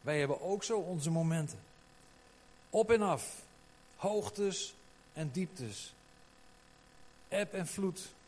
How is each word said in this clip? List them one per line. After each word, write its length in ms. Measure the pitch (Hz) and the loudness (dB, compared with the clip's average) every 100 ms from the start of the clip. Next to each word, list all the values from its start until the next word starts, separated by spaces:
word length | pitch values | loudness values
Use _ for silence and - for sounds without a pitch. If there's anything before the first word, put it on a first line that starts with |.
Wij 180 | - 151 | 0 2
hebben 220 | 139 139 | 2 0
ook 240 | 180 202 | 0 -2
zo 140 | - 220 | 0 -2
onze 320 | 175 175 147 | 0 -2 0
momenten. 480 | 165 165 165 151 - - - - - - - - - - - - | 2 2 2 -2 -8 -16 -20 -20 -20 -20 -20 -20 -20 -20 -20 0
Op 200 | 214 220 | 2 6
en 120 | 226 | 6
af, 400 | 208 143 - - - - - - - - | 6 2 -2 -10 -16 -20 -20 -20 -20 -4
hoogtes 800 | 190 208 - - 202 - - - - - - | 0 0 -2 -2 -2 -2 -8 -12 -20 -20 -16
en 180 | - 156 | -6 -4
dieptes. 640 | 131 180 - 120 98 - - - - - - - - - - - - - - - | -2 -4 -4 -8 -8 -14 -18 -20 -20 -20 -20 -20 -20 -20 -20 -20 -20 -20 -20 -4
Eb 260 | - - | -2 0
en 120 | 190 165 | -2 -4
vloed. 480 | - 190 170 - - | 0 -2 -2 -12 -16